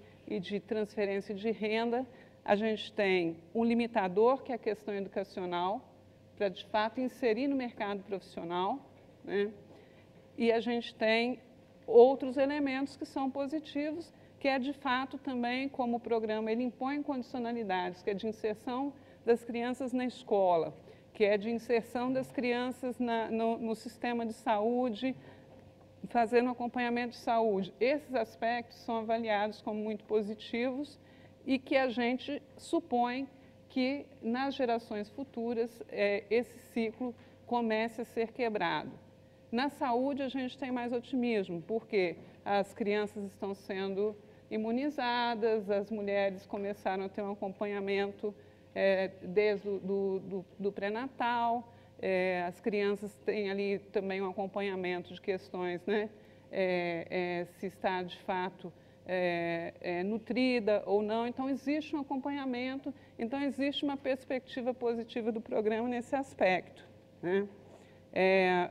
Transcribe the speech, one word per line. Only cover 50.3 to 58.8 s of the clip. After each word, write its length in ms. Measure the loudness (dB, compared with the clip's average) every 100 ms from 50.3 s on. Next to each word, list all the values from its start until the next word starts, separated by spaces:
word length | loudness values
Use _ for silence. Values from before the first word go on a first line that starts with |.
| -8 -10 -4
do 140 | -4
pré-natal, 1000 | -2 -4 -2 -6 -2 0 2 2 0 -4 -20 -20 -6
é, 440 | 0 2 2 0 -2
as 140 | -4
crianças 520 | -2 0 0 0 -6 -6 -2
têm 260 | 0 0
ali 280 | 0 0 -2 -2
também 300 | -2 -2 -2
um 80 | -2
acompanhamento 840 | -2 -4 -2 -2 -2 -2 -2 -6
de 60 | -8
questões, 640 | -2 -2 -4 -4 -2 -2 0
né, 240 | 0 0 -8 -20 -20 -6
é, 580 | 0 2 2 0 -2 -2
é, 360 | -2 -2 -2 -6 -6
se 60 | -10
está 360 | -2 -2 -2
de 160 | -4 -8
fato, 520 | -4 -2 -4 -6 -16 -16